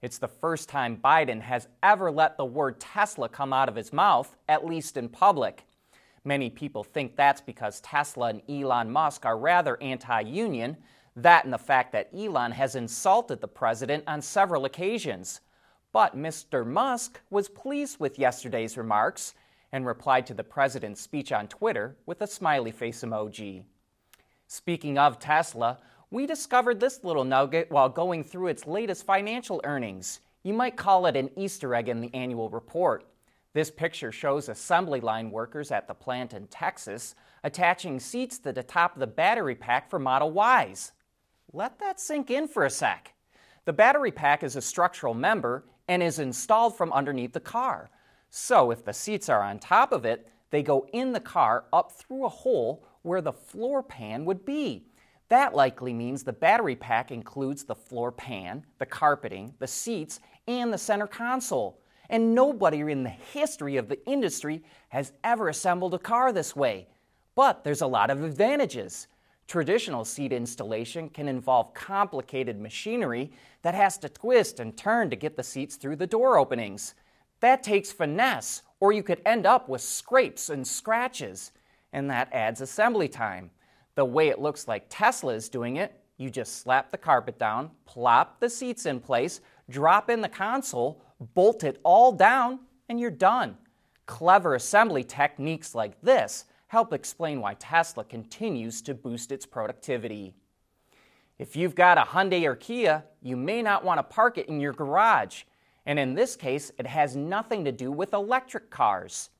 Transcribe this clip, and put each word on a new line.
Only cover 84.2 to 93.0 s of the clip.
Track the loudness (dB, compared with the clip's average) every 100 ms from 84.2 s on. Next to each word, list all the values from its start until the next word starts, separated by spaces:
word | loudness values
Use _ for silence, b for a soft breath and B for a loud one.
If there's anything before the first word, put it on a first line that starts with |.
| 2
it | 2
looks | -2 -6 -6
like | -6 -6
Tesla | 0 2 2 -4
is | -4 -6
doing | -6 -4 -4
it, | -6 -8 _ _
you | -10
just | -8 -8 -10
slap | 0 0 2
the | -8
carpet | 2 2 2 -4
down, | -2 -2 -6 _ _
plop | -2 4 6 4 _
the | -4
seats | -4 -8 -6 -4
in | -6
place, | 0 0 0 -6 b b b
drop | 0 4 4 4
in | -2
the | -2
console, | -4 -4 -4 -4 -2 -2 -4 b b
bolt | -6 4 4 4 -2
it | -2
all | 6 8 8
down, | 8 6 6 0 -4 -14 _ _
and | -6